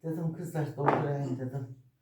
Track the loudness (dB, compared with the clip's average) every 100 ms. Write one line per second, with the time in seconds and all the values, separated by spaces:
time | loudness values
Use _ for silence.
0 | -2 0 0 0 -4 0 -2 2 4 4
1 | 2 0 0 -2 -2 -4 -6 -10 -18 _